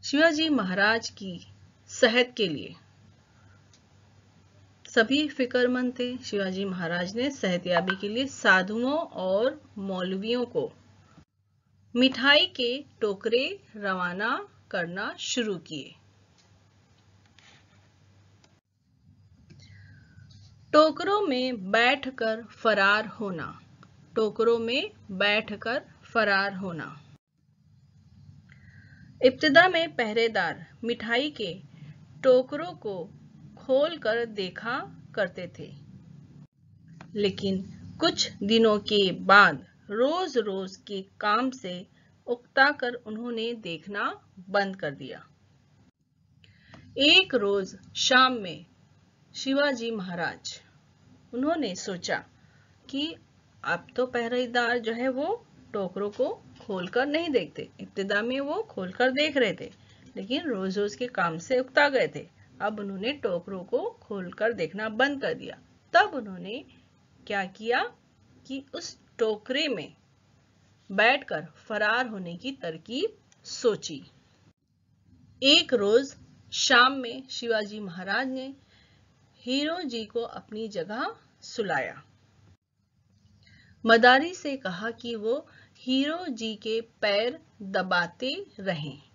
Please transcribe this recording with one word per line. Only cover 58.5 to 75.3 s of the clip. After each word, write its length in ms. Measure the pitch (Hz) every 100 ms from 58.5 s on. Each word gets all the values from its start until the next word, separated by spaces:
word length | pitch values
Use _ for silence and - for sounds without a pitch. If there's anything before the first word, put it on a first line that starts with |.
| 339
खोलकर 480 | 453 - 185 185 254
देख 260 | 262 302 277
रहे 180 | 226 170
थे, 120 | - - - - - -
लेकिन 260 | 196 269
रोज-रोज 520 | 349 214 190 190 202
के 120 | 208 247
काम 320 | 220 170 165
से 220 | - 254
उकता 280 | 254 - 294
गए 200 | 269 160
थे। 200 | 151 - _ - -
अब 200 | 202 214
उन्होंने 320 | 202 196 214
टोकरों 520 | 294 240 175 175 190
को 260 | 180 247 403
खोलकर 640 | - - 202 180 - 214
देखना 360 | 233 160 190 220
बंद 340 | 220 269 277
कर 120 | 214
दिया। 240 | - - - _ _ _
तब 220 | 339 403
उन्होंने 500 | 311 214 185 180 240 - - _ _ _ _ -
क्या 180 | 202
किया 500 | 185 190 220 247 440 - _ _ _ - -
कि 180 | 269 269
उस 240 | - 339 - _ _
टोकरे 500 | 220 214 - 262 311
में 260 | 214 135 - _ _ _ _ _ _ _ _ _
बैठकर 520 | 196 220 277 277 165
फरार 600 | 151 - - 214 214 226 254
होने 300 | 214 175 175
की 160 | 254
तरकीब 640 | 277 175 160 156 240 415 - _ _
सोची। 600 | - - 240 208 - 139 - _ _ _ _ _ _ _ _ _ _ - -